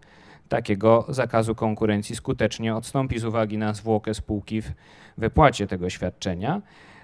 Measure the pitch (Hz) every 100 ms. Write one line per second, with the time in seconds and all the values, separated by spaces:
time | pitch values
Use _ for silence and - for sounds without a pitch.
0 | - - - - - 123 113 101 110 117
1 | - 131 120 113 110 110 110 107 107 104
2 | 101 113 - 127 107 - 113 110 120 139
3 | 131 120 113 113 107 107 107 107 113 107
4 | - 107 - 104 - 110 - - - -
5 | - - 110 - 143 - 101 92 92 -
6 | 90 - 98 87 113 202 - - - -